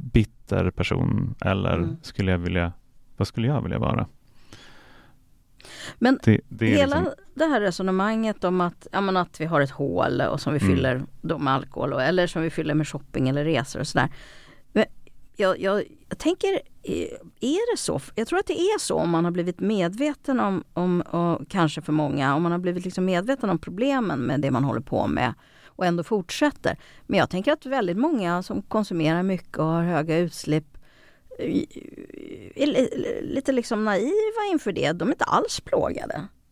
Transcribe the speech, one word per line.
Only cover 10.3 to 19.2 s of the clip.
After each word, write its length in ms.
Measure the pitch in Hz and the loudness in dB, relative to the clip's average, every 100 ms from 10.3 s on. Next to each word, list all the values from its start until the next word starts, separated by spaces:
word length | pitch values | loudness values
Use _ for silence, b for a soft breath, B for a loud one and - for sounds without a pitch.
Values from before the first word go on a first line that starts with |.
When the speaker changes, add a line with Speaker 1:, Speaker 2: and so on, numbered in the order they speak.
| - | 0
Speaker 2:
som 120 | - | -2
vi 60 | 147 | 2
Speaker 1:
Mm. 160 | - - | 4 4
Speaker 2:
fyller 260 | 131 127 - - | 2 0 -4 -6
då 160 | - - | -4 -2
med 160 | 143 | 0
alkohol 380 | 135 - - 135 | 0 -2 -4 -2
och, 100 | 131 | 0
eller 240 | 135 180 175 | 2 2 2
som 160 | 170 | 0
vi 80 | 160 | -4
fyller 240 | - 156 | -2 0
med 140 | 151 151 | 0 0
shopping 400 | 143 - - 131 | -6 -6 -2 0
eller 160 | 143 | 2
resor 360 | 151 139 123 - | 2 0 0 -6
och 60 | 151 | -2
sådär. 220 | - 131 B B B B B - | 0 0 B B B B B -2
Men 120 | 180 - - - - - - | 0 0 -2 -18 -18 -12 0
jag, 240 | 190 - | 0 2
jag, 220 | 190 202 - - - | 0 0 -2 -10 -14
jag 100 | - | -4
tänker, 300 | 302 370 392 381 - - | -2 0 0 -2 -6 -12
eh, 260 | - 170 - - 170 - | -6 -6 -6 -10 -18 -6
är 320 | 240 349 480 | -2 0 0
det 40 | 370 | -2
så? 220 | - 160 - | -2 -4 -6
Jag 120 | - 226 | -6 -2
tror 100 | 359 | -2
att 80 | - | 0
det 140 | 330 | 0
är 180 | 370 427 | 0 0
så 160 | - 160 | 0 0
om 120 | 165 | 2
man 140 | 165 | 2